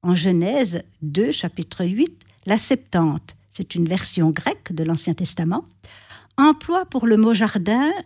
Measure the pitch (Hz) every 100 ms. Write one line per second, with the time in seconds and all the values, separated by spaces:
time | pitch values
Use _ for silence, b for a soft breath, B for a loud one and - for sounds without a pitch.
0 | 175 180 175 180 180 277 233 170 - _
1 | 156 151 240 - 170 - 165 - 175 202
2 | 349 - b b - 220 - 254 - 180
3 | 160 151 - - _ - 185 170 165 185
4 | - - 160 151 - - - 165 160 165
5 | - 160 185 - 165 202 - _ B B
6 | B B B - 285 302 - 349 370 262
7 | 226 214 220 220 214 214 175 233 294 392